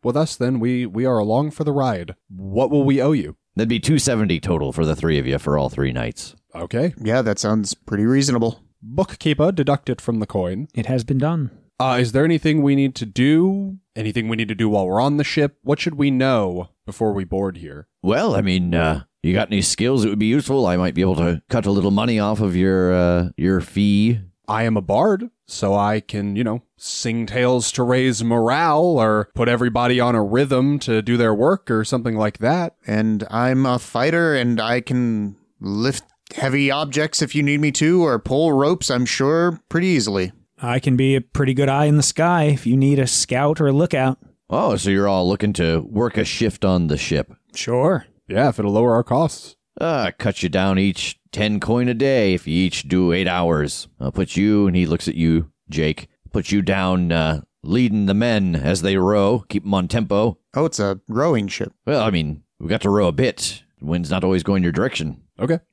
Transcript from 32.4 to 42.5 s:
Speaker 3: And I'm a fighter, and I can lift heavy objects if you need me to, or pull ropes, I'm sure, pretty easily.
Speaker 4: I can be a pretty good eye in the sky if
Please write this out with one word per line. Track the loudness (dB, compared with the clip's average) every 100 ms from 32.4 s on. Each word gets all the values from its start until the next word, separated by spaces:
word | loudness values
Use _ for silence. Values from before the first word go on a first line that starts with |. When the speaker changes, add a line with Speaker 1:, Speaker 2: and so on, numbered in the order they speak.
| 0 0 -2 _ -4
Speaker 3:
And | 0 2 0 -2
I'm | -2 0 2 0
a | -2
fighter, | -4 -2 0 2 2
and | 0 0 -2
I | 0 -2
can | -2 -2 -2 -2 -4 -10 _ _
lift | -6 -2 -2 -4 _ _ _ -6
heavy | -2 0 0
objects | -2 -4 -2 -2 -2
if | -2 0
you |
need | 0 0
me | 0
to, | 2 2 4
or | 4 0
pull | 0 0 2
ropes, | 2 2 0 0
I'm | 0 0
sure, | 0 2 2 2 -2 _
pretty | 0 2
easily. | 2 2 -2 -4 -6 _ _
Speaker 4:
I | -2 0
can | 0 2
be | 4 2
a |
pretty | 0 -2 0
good | 2 2
eye | 2 4
in | 4
the |
sky | 2 0 2 4
if | 2